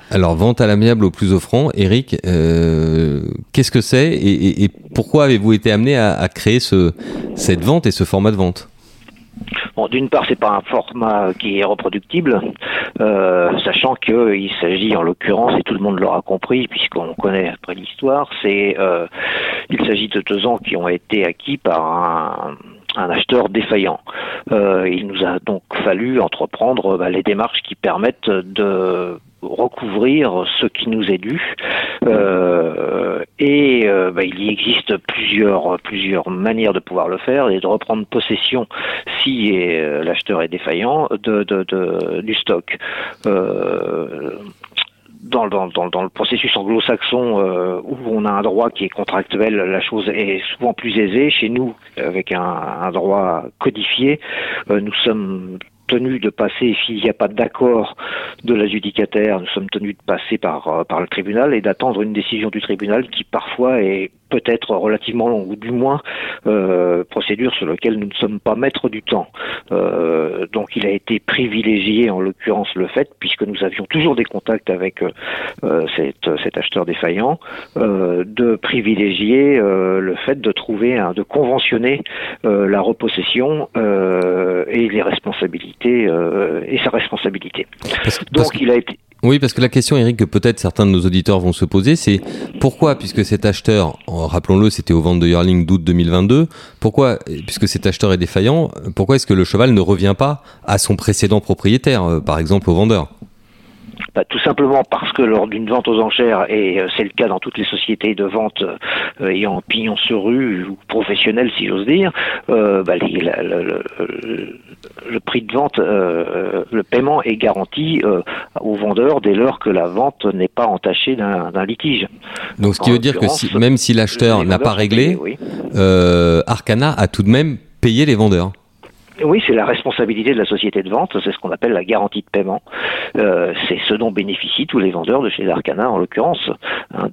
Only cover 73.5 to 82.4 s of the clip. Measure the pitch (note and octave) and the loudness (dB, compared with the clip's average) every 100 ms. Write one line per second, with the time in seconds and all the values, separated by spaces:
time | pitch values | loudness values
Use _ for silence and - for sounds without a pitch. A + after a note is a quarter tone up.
73.5 | F#2+ F#2+ - G2 D#3+ D#3+ A#2+ A2 G2+ - | -4 -4 -4 -4 0 0 0 -2 -4 -4
74.5 | A2 - F2+ F#2 - F2+ - - - - | -4 -2 -2 -4 -4 -6 -6 -10 -8 -10
75.5 | - - E2 D#2 - C#2 - E2+ D2+ - | -8 -2 0 0 -2 -4 -2 -4 -2 -4
76.5 | - - F#2+ E2+ E2 F2 F2+ B2 E3 - | -4 -4 -2 -4 -2 -2 0 -2 -2 -8
77.5 | - - A#2+ A2 F#2+ F2+ F2 F#2 G#2+ A#2+ | -16 -10 -2 0 2 0 0 -2 0 2
78.5 | A2 - B2+ G#2 G#2+ G#2 F#2 G#2+ B2+ C#3+ | 2 -2 -2 0 2 2 0 2 4 6
79.5 | C3+ G2+ F#2+ F#2 F#2+ F#2 F2 - C#3 A2 | 4 4 2 2 0 -2 -4 -2 -2 -2
80.5 | - - G#2+ A#2 B2+ F2+ F2+ - D3 B2+ | -2 -4 0 0 2 -2 -2 -2 0 2
81.5 | C3 - A#2+ B2 C#3+ - - - - | 0 0 0 0 -2 -6 -10 -12 -4